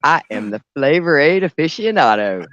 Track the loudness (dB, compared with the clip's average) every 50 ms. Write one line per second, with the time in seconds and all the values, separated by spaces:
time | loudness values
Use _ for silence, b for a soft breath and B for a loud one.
0 | 2 2 0 0 -2 _ -10 -8 -8 -8 -10 -10 _ _ _ -2 0 2 2 2
1 | 2 2 2 4 4 4 2 2 -2 -4 -4 -4 -4 -4 -4 -4 -4 -2 0 2
2 | 2 2 2 2 0 -4 -4 -6 -10 -12